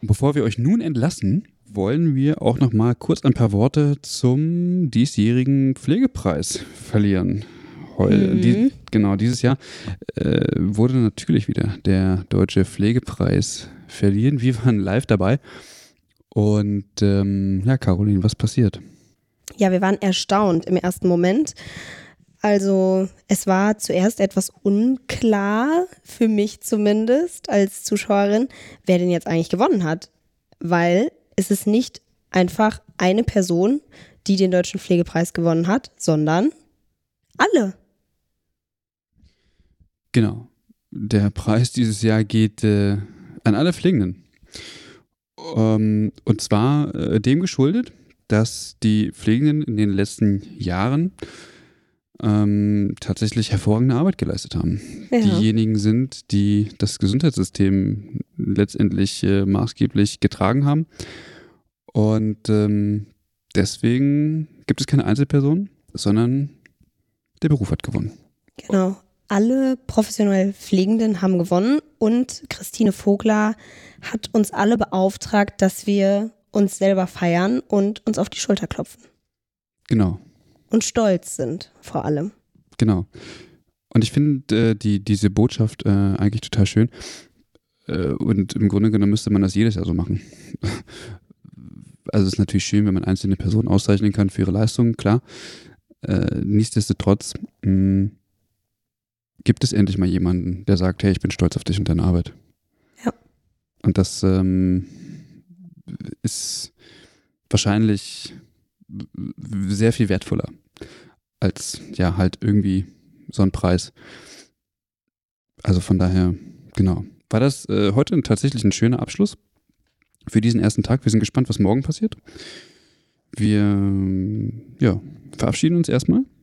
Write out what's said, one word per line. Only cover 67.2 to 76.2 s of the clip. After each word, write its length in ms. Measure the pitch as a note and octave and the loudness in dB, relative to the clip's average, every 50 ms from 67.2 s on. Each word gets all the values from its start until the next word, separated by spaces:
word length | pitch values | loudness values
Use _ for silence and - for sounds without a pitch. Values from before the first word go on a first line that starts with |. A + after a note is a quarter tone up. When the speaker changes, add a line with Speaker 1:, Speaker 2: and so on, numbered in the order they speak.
| _ _ _ _ | _ _ _ _
Speaker 1:
der 60 | - D#3+ | 0 0
Beruf 220 | D3+ C3+ G#2+ - | 2 2 0 -2
hat 120 | - - - | -4 -6 -6
gewonnen. 280 | - - - - G#2 - - _ _ _ _ _ _ _ - - - | -6 -6 -4 -4 -6 -10 -14 _ _ _ _ _ _ _ -20 -8 -2
Speaker 2:
Genau. 300 | - G3 F#3 F#3 F#3+ - _ _ _ _ _ _ | 0 0 0 0 -2 -6 _ _ _ _ _ _
Alle 480 | G#3 G3+ G#3 A3+ B3+ C4+ C4+ C4 C4 B3+ _ _ | -2 0 2 2 2 0 0 0 -2 -4 _ _
professionell 680 | - - G#3+ - - - G#3+ G3+ G3 F#3+ F#3 G3 G3 | -2 -2 -2 -2 -2 -2 0 2 2 2 0 0 -4
Pflegenden 680 | - - - - F#3 F#3 F#3+ A3 A3+ A3+ A3 G#3 F3 | -8 -6 -2 0 0 2 2 2 0 0 0 -2 0
haben 160 | F#3 G#3 F#3+ F3+ | 0 0 2 0
gewonnen 420 | E3+ F3 F3+ F3 G3 A#3 C#4 D4+ - _ _ _ | 0 0 0 0 2 2 0 0 -2 _ _ _
und 440 | - G#3+ A3+ A#3+ B3+ - - - - - | 0 0 2 0 -2 -4 -6 -16 -14 -16
Christine 420 | - - - - - - A3+ G#3 | -16 -14 -14 -16 -4 0 0 0
Vogler 640 | F#3+ - - G#3 G3+ G3+ - A3+ G#3+ G#3+ G#3+ G#3+ A3 - - - - - - - - - | 0 0 0 0 0 2 2 0 2 2 2 0 -2 -6 -12 -20 -20 -20 -20 -20 -20 -18
hat 280 | - - - A3 - - - | -16 -10 -10 -10 -10 -4 0
uns 180 | A3+ G#3 - | 0 0 0
alle 260 | - - G3 G#3 A#3 A3+ | 0 0 2 2 2 0
beauftragt, 840 | G#3+ - - F#3+ F#3 F#3+ G3 - - - - G#3 G3+ G3+ - _ | 0 -2 -2 0 0 0 0 -2 -10 -2 0 0 0 0 0 _
dass 260 | - F#3+ - - - - | 0 0 0 -2 -4 -2
wir 440 | G3+ G3+ G3 G3 G3+ G3+ | 0 2 2 2 2 0